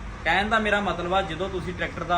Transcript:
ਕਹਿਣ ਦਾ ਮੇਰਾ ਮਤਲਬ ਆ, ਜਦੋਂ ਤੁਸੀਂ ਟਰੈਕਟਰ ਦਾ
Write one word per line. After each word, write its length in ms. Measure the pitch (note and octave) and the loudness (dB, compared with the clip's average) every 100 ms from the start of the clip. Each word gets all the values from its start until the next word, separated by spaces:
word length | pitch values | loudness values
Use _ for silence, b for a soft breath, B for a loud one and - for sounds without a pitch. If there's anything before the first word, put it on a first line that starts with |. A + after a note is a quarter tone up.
| - - | -10 -4
ਕਹਿਣ 260 | - F3 G#3+ | 0 2 4
ਦਾ 100 | A3 | 2
ਮੇਰਾ 200 | G#3+ G3+ | 4 2
ਮਤਲਬ 340 | G3 E3+ F3 | 2 0 0
ਆ, 80 | F#3+ | 2
ਜਦੋਂ 280 | F#3 D#3+ F#3+ | 0 -2 -4
ਤੁਸੀਂ 240 | F#3 E3+ | -4 -6
ਟਰੈਕਟਰ 300 | E3+ E3 - | -4 -6 -4
ਦਾ 140 | E3 | 0